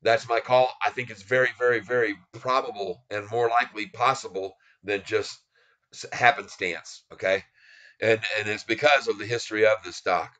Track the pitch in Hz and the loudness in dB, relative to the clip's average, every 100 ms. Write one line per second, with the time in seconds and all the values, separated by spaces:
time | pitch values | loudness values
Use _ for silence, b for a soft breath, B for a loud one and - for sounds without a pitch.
0 | 90 113 120 117 - 127 127 - 104 113 | 2 0 2 -2 2 4 4 2 -4 -4
1 | 123 110 98 127 127 117 123 120 101 123 | -10 -12 -2 2 2 2 0 0 0 0
2 | 113 98 _ 120 127 127 131 104 98 - | 0 -2 _ -12 -2 0 0 -6 -8 -8
3 | _ 104 104 113 117 117 127 107 104 90 | _ -8 -4 0 2 2 0 -4 -10 -2
4 | 120 131 113 95 95 - b b 95 101 | 0 0 -4 -8 -8 -10 b b -4 -4
5 | 92 107 101 - _ _ _ _ _ - | 0 -2 -2 -10 _ _ _ _ _ -16
6 | - - 123 - 104 - 92 82 - - | -12 2 4 4 -2 -6 -6 -6 -12 -20
7 | _ - 98 95 - b b b b b | _ -6 0 0 -2 b b b b b
8 | 107 110 110 107 107 107 - 113 147 143 | 0 2 0 -4 -4 -6 -4 0 4 4
9 | 113 104 104 117 - 107 107 110 90 82 | 2 -4 -2 -6 -4 2 4 4 -2 -8
10 | - 90 82 _ | -2 -2 -2 _